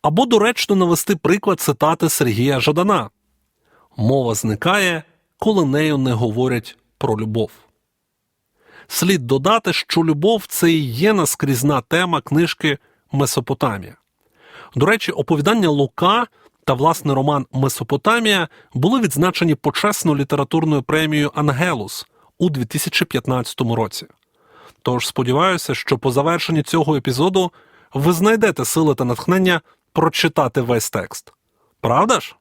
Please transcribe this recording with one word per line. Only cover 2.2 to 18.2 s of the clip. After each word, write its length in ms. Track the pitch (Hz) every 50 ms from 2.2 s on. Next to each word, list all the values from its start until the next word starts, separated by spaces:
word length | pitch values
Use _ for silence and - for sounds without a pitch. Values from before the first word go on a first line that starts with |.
| 143 120 107 104 123 139 139 131
Жадана: 500 | 117 151 147 165 180 202 202 160 110 107 _ _ _ _ _ _ _ _ _ _ _ _ _ _ _ _ _
«Мова 380 | - 107 117 135 139 127 117 110
зникає, 680 | - - 110 107 - - 170 190 208 190 180 170 156 - _ _ _ _ _ _ _
коли 260 | - 214 214 190 165
нею 320 | 139 135 147 156 156 147
не 160 | 139 131 131 123
говорять 640 | 110 123 113 104 120 127 131 127 117 113 - - _ _ _ _
про 220 | _ - 123 110 104
любов». 320 | 113 107 107 117 107 - - _ _ _ _ _ _ _ _ _ _ _ _ _ _ _ _ _ _ _ _ _ _ _ - - -
Слід 400 | _ - - 170 180 196 165 123
додати, 460 | 117 135 135 135 190 220 226 - 190 170
що 300 | - - _ - 170 165
любов — 420 | 160 156 147 160 214 233 208 -
це 240 | - - - - 165
і 200 | 170 160 147 127
є 220 | 113 120 170 214 220
наскрізна 680 | 196 160 143 - - 156 139 135 117 131 147 147 127
тема 400 | - _ 160 170 185 175 170 143
книжки 560 | - - 139 156 170 - - _ - 156 143 - _ _ _ _ _ _
«Месопотамія». 840 | - 139 143 - - 139 123 - 135 _ - 127 104 98 90 - - _ _ _ _ _ _ _ _ _ _ - - - - - _
До 100 | 123 135
речі, 260 | 180 226 214 - -
оповідання 580 | - - 147 - 165 147 147 196 226 226 190 165
Лука 580 | 147 143 139 135 _ - 175 180 208 240 240 - _ _ _ _ _ _ _
та, 100 | - 135
власне, 400 | 123 139 160 160 - - 147 139
роман 320 | 135 135 147 147 139 131 _
«Месопотамія» 960 | - 135 135 135 - - 120 - 143 139 - 208 226 240